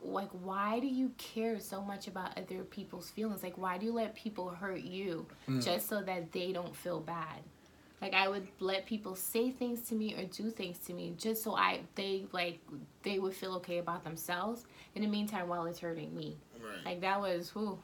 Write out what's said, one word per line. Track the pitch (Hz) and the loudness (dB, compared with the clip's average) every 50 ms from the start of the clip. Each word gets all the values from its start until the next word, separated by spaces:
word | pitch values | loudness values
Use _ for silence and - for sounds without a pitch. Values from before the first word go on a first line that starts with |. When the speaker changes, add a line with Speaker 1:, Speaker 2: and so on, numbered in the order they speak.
Speaker 1:
like, | - 185 185 190 202 202 | -4 0 0 0 0 -2
"Why | - 180 180 190 190 196 202 208 226 240 | -6 -6 -4 -2 0 2 2 4 4 4
do | 269 | 4
you | 277 254 254 262 240 - - | 4 4 4 4 2 2 -2
care | - - - 226 220 226 226 202 | -8 -4 0 2 2 2 2 0
so | - - 196 196 | -2 -4 -4 -4
much | 202 202 196 196 - | -2 -2 -4 -4 -6
about | 202 180 190 180 - - 190 | -6 -4 -4 -4 -2 -4 -4
other | 190 - 185 185 190 | -4 -4 -4 -4 -6
people's | 185 - 202 185 - - 180 175 - | -6 -6 -8 -8 -8 -8 -10 -10 -6
feelings? | - 214 214 220 202 185 | -2 0 0 0 0 0
Like, | - 180 180 | -2 -4 -4
why | 185 185 185 180 185 | -2 0 0 0 2
do | 214 | 0
you | 226 | 2
let | 233 226 220 208 - | 2 2 2 0 -2
people | - - 220 208 - 180 180 | -4 -6 -6 -2 -2 -4 -4
hurt | 175 175 202 196 190 165 | -4 -4 -2 -2 -2 -2
you | - 175 185 190 202 190 165 160 165 - - - - - | -4 -4 -4 -2 -2 0 -2 -2 -4 -6 -12 -8 -2 0
Speaker 2:
Mm. | 131 127 120 | 2 4 4
Speaker 1:
just | 190 175 220 - - | 4 4 2 2 0
so | 220 202 | 0 0
that | 190 190 185 175 170 165 | 0 0 0 -2 -2 -2
they | - 185 175 185 | -2 0 0 0
don't | 185 175 180 160 147 | 0 -2 -2 -4 -6
feel | - - 175 170 156 | -6 -4 -2 -2 -2
bad?" | 156 165 170 165 156 156 160 151 - - - - - - - - - - - - | -2 -2 -4 -4 -4 -4 -6 -10 -12 -16 -18 -20 -20 -20 -20 -20 -20 -18 -10 -6
Like, | 196 196 | -2 2
I | 190 190 196 190 | 6 6 6 6
would | 202 202 190 - - - | 4 2 -2 -4 -4 0
let | 185 185 190 190 190 | 2 2 2 2 2
people | - 226 208 - 185 185 | 0 -2 -2 -2 -2 -4
say | - - - - 226 240 254 | -2 0 2 4 6 6 4
things | 262 - 247 240 240 233 - - | 4 2 0 0 0 0 -2 0
to | 226 | 0
me | 220 214 214 - | 2 2 0 0
or | - 190 | -2 -4
do | 185 - - 208 226 | -4 -4 -2 -2 -2
things | 220 - 190 180 175 - | -2 -2 -4 -4 -4 -6
to | - - | -6 -6
me | 175 175 175 170 170 | -6 -4 -4 -4 -4
just | - - 220 220 220 | -2 0 0 2 2
so | - 220 185 | 2 2 6
I, | - 190 185 190 170 165 - - | 6 6 6 6 4 -2 -6 -4
they, | - 196 196 190 190 196 - | -2 0 2 0 0 0 -2
like, | - 185 175 175 170 165 - - 151 131 - - - - | 0 0 2 0 0 -4 -10 -10 -10 -10 -10 -12 -10 -4
they | - 196 202 190 | 0 0 2 4
would | 190 190 190 | 2 2 0
feel | - 190 190 185 | 0 -2 -2 -2
okay | 180 185 180 175 175 | -2 -2 0 0 0
about | 175 170 175 180 - | 2 0 -2 -2 -2
themselves | 156 160 160 - - 175 175 190 220 233 233 - - - - - - - | -4 -6 -4 -2 0 0 2 2 0 0 -2 -6 -12 -18 -20 -16 -8 -2
in | 196 | 0
the | 214 214 | 2 4
meantime | 208 208 208 208 214 185 180 175 | 4 4 2 2 2 0 0 2
while | 175 175 165 | 2 2 0
it's | 170 170 - | 0 -2 -2
hurting | 175 170 165 160 151 - 160 | -2 -2 -2 -2 -4 -4 -4
me. | 165 156 151 156 151 - - - - | -4 -4 -6 -6 -10 -12 -16 -14 -10
Speaker 2:
Right. | - - 196 180 160 | -8 -8 -6 -4 -4
Speaker 1:
Like, | 180 180 175 | -4 -2 2
that | 180 185 196 202 | 2 4 4 4
was, | 202 190 180 175 175 170 - | 4 2 2 2 0 -2 -2
whew, | 208 214 208 190 170 | -2 -2 -2 -2 -2